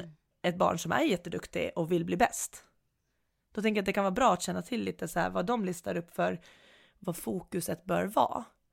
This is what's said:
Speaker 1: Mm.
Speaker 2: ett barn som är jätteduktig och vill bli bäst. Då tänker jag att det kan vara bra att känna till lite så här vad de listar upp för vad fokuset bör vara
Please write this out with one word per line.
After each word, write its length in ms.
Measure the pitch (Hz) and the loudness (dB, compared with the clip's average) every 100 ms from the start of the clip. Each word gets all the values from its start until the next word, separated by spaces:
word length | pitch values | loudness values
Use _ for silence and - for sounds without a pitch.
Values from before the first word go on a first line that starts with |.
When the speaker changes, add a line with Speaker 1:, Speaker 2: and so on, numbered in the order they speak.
Speaker 1:
Mm. 100 | 170 - _ _ | -4 -14 _ _
Speaker 2:
ett 140 | 180 175 | -2 2
barn 220 | 175 175 | 2 2
som 140 | 165 | 0
är 100 | 240 | 2
jätteduktig 680 | 311 175 170 175 - 175 165 - | 2 2 -2 -8 -6 -4 -4 -2
och 160 | 160 | 0
vill 120 | 175 | 0
bli 120 | 175 180 | 0 2
bäst. 480 | - - - - - _ _ _ _ _ _ _ _ | 2 2 -8 -10 -20 _ _ _ _ _ _ _ _
Då 100 | - | -2
tänker 140 | 214 208 | 0 2
jag 40 | |
att 40 | 196 | 0
det 60 | |
kan 120 | 196 | 2
vara 60 | 196 | 2
bra 200 | 185 254 | 4 4
att 100 | 185 | 4
känna 200 | - 185 | 0 -4
till 200 | 170 233 | -2 -2
lite 260 | 196 175 170 | -2 -4 -4
så 120 | 175 | -2
här 100 | 180 | 0
vad 160 | 185 175 | 0 0
de 180 | 240 | 0
listar 320 | 190 170 202 180 | 0 -4 -4 -4
upp 140 | 170 | -6
för 260 | - 175 180 - - - - - _ | -2 -2 -2 -10 -20 -20 -20 -20 _
vad 180 | - 165 | -8 -6
fokuset 680 | - 190 - 180 - - | -4 -6 -4 -6 -4 -6
bör 200 | 185 175 | -2 0
vara 400 | 185 226 - - 226 _ _ | 0 2 2 0 -8 _ _